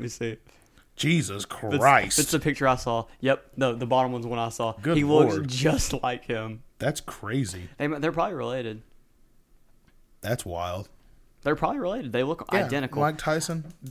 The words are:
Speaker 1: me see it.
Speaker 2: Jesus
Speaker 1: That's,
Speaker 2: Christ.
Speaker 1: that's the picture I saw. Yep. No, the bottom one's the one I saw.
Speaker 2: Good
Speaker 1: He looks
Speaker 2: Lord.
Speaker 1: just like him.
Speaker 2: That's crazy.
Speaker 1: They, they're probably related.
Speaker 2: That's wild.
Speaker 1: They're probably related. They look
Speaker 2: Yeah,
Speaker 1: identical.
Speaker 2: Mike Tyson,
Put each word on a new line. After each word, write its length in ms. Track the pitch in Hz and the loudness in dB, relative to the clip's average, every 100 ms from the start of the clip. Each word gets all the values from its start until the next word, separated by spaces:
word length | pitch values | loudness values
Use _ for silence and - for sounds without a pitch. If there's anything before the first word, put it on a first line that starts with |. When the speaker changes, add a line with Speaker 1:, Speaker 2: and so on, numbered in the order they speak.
Speaker 1:
me 60 | 120 | -6
see 220 | - 117 | -4 -6
it. 120 | 107 - - _ _ _ - | -6 -14 -20 _ _ _ -2
Speaker 2:
Jesus 500 | 147 170 101 101 - | 2 2 2 -4 -8
Speaker 1:
That's, 320 | - 107 139 | -8 -2 4
Speaker 2:
Christ. 380 | 127 131 95 - | 8 8 6 2
Speaker 1:
that's 140 | 139 | 2
the 80 | 156 | 2
picture 280 | 151 139 135 | 0 2 2
I 80 | 123 | 2
saw. 300 | - 117 113 - | 0 -2 -4 -2
Yep. 320 | 131 135 - - | 0 0 -2 -2
No, 160 | 131 | -2
the 120 | 117 120 | 0 2
bottom 260 | 127 127 | 2 2
one's 100 | 123 | 0
the 60 | 117 | -4
one 100 | 120 | -4
I 100 | 113 | -4
saw. 240 | - 113 110 | -2 -4 -2
Speaker 2:
Good 140 | 143 165 | 0 2
Speaker 1:
He 60 | |
looks 300 | 143 151 156 - | 6 6 6 4
Speaker 2:
Lord. 120 | 139 | -2
Speaker 1:
just 440 | 127 151 262 - 135 | 0 2 2 0 0
like 240 | 127 123 - | -2 -4 -4
him. 380 | 113 110 110 - _ | -4 -4 -8 -14 _
Speaker 2:
That's 220 | 127 - | -2 -2
crazy. 680 | - - 104 131 110 90 90 - | -8 -10 -4 -2 -2 -4 -12 -4
Speaker 1:
They, 100 | 147 | -4
they're 260 | 151 156 | -2 -2
probably 220 | 165 190 160 | 0 -2 -2
related. 460 | 117 131 117 110 - - _ _ _ _ _ - _ - _ _ _ _ | -4 -4 -6 -10 -14 -20 _ _ _ _ _ -20 _ -20 _ _ _ _
Speaker 2:
That's 240 | 101 123 98 | -4 -4 -4
wild. 440 | 85 87 90 101 - - - - _ | -6 -4 -6 -10 -18 -20 -20 -20 _
Speaker 1:
They're 120 | 139 151 | -2 0
probably 220 | 170 285 | -2 -2
related. 320 | 180 220 143 | -4 -4 -4
They 100 | 120 | -2
look 240 | 135 165 139 | 0 -2 -2
Speaker 2:
Yeah, 140 | - 147 | 0 0
Speaker 1:
identical. 360 | 139 131 143 | -2 -2 0
Speaker 2:
Mike 160 | 147 156 | 0 0
Tyson, 560 | - 156 156 165 156 - 131 | -2 -2 -2 -6 -8 -14 -16